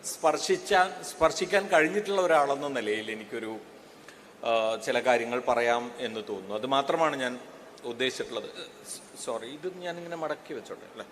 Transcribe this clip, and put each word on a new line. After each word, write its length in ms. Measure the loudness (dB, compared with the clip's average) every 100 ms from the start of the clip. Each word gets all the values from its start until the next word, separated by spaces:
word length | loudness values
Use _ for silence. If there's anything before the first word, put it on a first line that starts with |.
സ്പർശിച്ചാൻ, 1000 | -10 0 2 2 0 0 4 4 4 0 -12
സ്പർശിക്കാൻ 580 | 2 2 2 2 0 6
കഴിഞ്ഞിട്ടുള്ള 480 | 6 6 2 0 2
ഒരാളെന്ന 480 | 6 6 6 2 -2
നിലയിൽ 420 | -2 0 -2 -2
എനിക്കൊരു, 480 | -8 -8 -8 -6 -8 -12 -20 -20 -20 -20 -20 -20 -6
ആ, 320 | 2 2 2 0 0
ചില 140 | 2
കാര്യങ്ങൾ 420 | 4 4 4 -2 2
പറയാം 440 | 2 4 2 0 -6
എന്ന് 220 | -6 -6 -6
തോന്നുന്നു. 260 | -8 -6
അത് 120 | -6 0
മാത്രമാണ് 500 | 0 2 2 2 2
ഞാൻ 240 | -4 -6 -14 -18 -20 -12
ഉദ്ദേശിച്ചിട്ടുള്ളത്. 680 | -10 -2 -4 -2 -6 -6 -8 -14 -16 -16 -16 -16 -16 -12
സോറി, 220 | -6 -6 -8
ഇത് 300 | -10 -10 -8 -10
ഞാനിങ്ങനെ 300 | -10 -10 -8
മടക്കി 380 | -6 -6 -8
വെച്ചോട്ടെ 320 | -12 -10 -14 -14
അല്ലേ? 140 | -16 -16